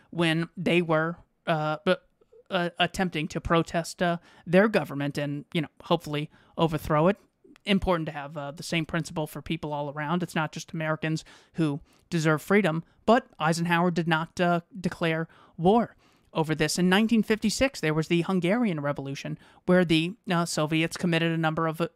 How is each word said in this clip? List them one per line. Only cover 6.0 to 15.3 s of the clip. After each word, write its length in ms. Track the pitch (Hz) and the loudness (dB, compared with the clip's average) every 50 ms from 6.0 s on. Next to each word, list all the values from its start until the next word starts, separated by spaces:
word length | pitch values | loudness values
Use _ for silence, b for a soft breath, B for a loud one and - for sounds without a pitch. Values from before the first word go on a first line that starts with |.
| - 156 147 147 151 - b b b b b - | 0 -4 -4 -4 -6 -6 b b b b b 0
overthrow 480 | 170 160 165 151 - - 160 151 156 | 0 0 0 -2 -2 0 2 4 4
it, 100 | 180 208 - _ _ _ _ _ - - - _ | 4 2 0 _ _ _ _ _ -20 -20 -14 _
important 420 | 196 202 190 - - 180 165 160 | 0 2 2 4 2 0 0 0
to 60 | 156 151 | -4 -8
have, 240 | 151 139 143 160 | -10 -12 -10 -10
uh, 140 | 156 143 143 | -10 -10 -10
the 120 | 143 - - | -10 -12 -8
same 240 | - - 170 156 | -4 -4 -4 -2
principle 400 | - - - - - 170 165 156 | -2 -4 -4 -4 -4 -4 -6 -6
for 160 | 151 - 143 - | -6 -8 -12 -8
people 300 | - 170 160 - 151 147 | -8 -8 -6 -6 -6 -6
all 180 | 143 147 147 | -6 -6 -6
around. 320 | 139 151 151 143 165 180 175 | -6 -8 -4 -2 -2 -2 -2
It's 120 | - - | -2 -4
not 180 | 170 156 151 - | -4 -4 -4 -6
just 200 | 160 - - - | -10 -14 -10 -8
Americans 520 | 165 160 156 156 151 - 160 160 156 - B B B B B B | -6 -4 -4 -4 -4 -2 -4 -4 -4 -6 B B B B B B
who 260 | - 165 151 143 147 - b b b b _ | -2 0 0 0 -4 -8 b b b b _
deserve 340 | - 170 151 160 156 147 - | -4 0 2 2 2 2 2
freedom, 420 | - 196 208 202 170 156 165 - b b b b | 2 2 4 4 2 0 -2 -6 b b b b
but 200 | - 220 254 - - - - | 4 4 4 4 -2 -8 -2
Eisenhower 520 | 156 156 170 165 170 170 175 170 175 180 | 0 0 0 0 0 0 2 2 2 2
did 180 | 170 180 170 165 | 2 0 0 0
not, 320 | 165 156 165 - _ - | 0 0 -2 -4 _ 0
uh, 200 | 180 175 175 170 - _ - 202 | 2 2 2 0 -2 _ -16 -8
declare 500 | 175 175 - - 180 165 160 160 165 b | -6 -6 -4 -2 -2 0 0 0 -2 b